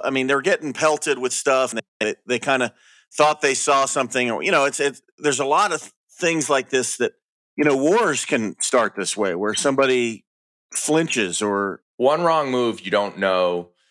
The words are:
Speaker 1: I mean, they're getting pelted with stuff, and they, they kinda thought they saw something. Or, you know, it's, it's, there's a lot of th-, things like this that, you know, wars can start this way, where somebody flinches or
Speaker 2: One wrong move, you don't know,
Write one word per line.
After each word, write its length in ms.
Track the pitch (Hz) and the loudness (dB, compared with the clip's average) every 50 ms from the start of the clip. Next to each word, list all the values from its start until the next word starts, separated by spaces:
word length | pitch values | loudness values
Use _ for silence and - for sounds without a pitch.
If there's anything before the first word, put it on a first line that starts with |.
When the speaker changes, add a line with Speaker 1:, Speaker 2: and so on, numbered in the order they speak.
| - | 0
Speaker 1:
I 40 | 127 | -2
mean, 160 | 135 135 131 | -2 -2 0
they're 220 | 131 139 139 131 185 | 0 0 0 2 0
getting 200 | 190 - 156 151 | 0 0 -2 -6
pelted 460 | 123 - 151 156 151 147 - 156 139 127 | -4 0 0 2 2 0 0 -2 -2 -2
with 140 | 127 123 - | -2 -4 -4
stuff, 400 | - - 143 135 131 131 120 113 | -2 0 2 2 2 2 0 -4
and 80 | 113 - _ _ - | -8 -10 _ _ -6
they, 160 | 107 107 - - _ | -4 -4 -4 -6 _
they 120 | - 123 117 | -4 -4 -2
kinda 340 | - 143 135 131 123 110 - _ _ _ _ _ _ _ - | 0 0 0 0 0 -2 -6 _ _ _ _ _ _ _ 0
thought 240 | - 151 151 151 147 | 2 2 2 2 2
they 140 | - 139 131 | 0 0 0
saw 300 | 123 - 147 143 139 135 | 0 0 2 2 2 2
something. 460 | 135 - 147 131 120 - 131 123 120 | 0 0 -2 -2 -2 -2 -2 0 0
Or, 120 | 113 78 - | -2 -2 -2
you 80 | 170 | 0
know, 140 | 190 151 139 | 2 2 2
it's, 140 | 143 135 - | 2 0 0
it's, 220 | 143 - 131 - _ _ _ | -2 -2 -4 -6 _ _ _
there's 240 | - - 147 139 123 | -4 -2 0 0 0
a 40 | 143 135 147 | 0 2 2
lot 160 | 175 208 202 170 | 2 2 2 0
of 80 | 151 | -4
th-, 100 | - - _ _ _ _ _ | -8 -10 _ _ _ _ _
things 320 | - 180 170 165 160 143 - | -4 -2 0 0 0 0 0
like 200 | 147 135 123 - | 0 0 0 0
this 280 | - 131 120 - - | 0 -2 0 -2 -2
that, 160 | - 120 - - _ _ _ _ _ _ _ _ | -2 -4 -4 -4 _ _ _ _ _ _ _ _
you 80 | - 147 | 0 0
know, 100 | 151 139 | 2 2
wars 480 | 131 135 156 190 226 226 175 143 123 - | 2 2 4 4 4 2 2 0 -2 -4
can 300 | - 147 123 110 98 - - | -2 -2 -2 -2 -4 -6 -6
start 340 | - - - 127 113 98 - | -4 0 2 2 2 2 -2
this 220 | - 92 - - | -4 -6 -4 -2
way, 180 | 104 107 95 85 | -2 -2 -2 -2
where 200 | 87 104 104 107 | -2 -2 -4 -2
somebody 680 | - - 143 135 135 135 131 127 123 120 117 113 - _ _ _ _ _ _ _ _ _ _ | -2 -2 0 2 2 2 2 2 2 0 -2 -4 -8 _ _ _ _ _ _ _ _ _ _
flinches 680 | - - - - 151 160 165 160 - 120 107 90 85 - | -8 -6 -2 0 2 2 0 0 -2 -2 -2 -2 -2 -2
or 400 | 107 104 101 101 101 98 90 - _ _ _ | -2 -2 -2 -2 -2 -4 -6 -10 _ _ _
Speaker 2:
One 260 | - 120 135 151 160 175 | 0 2 2 2 2 2
wrong 280 | 170 165 156 147 135 | 2 2 0 0 0
move, 300 | 127 123 123 117 104 - | 0 0 0 0 -2 -4
you 100 | 92 95 | -4 -2
don't 260 | 101 104 104 101 - | 0 0 0 -2 -4
know, 520 | 95 98 95 92 92 92 90 90 87 87 - _ _ _ _ | -2 0 0 2 2 2 0 0 -2 -6 -10 _ _ _ _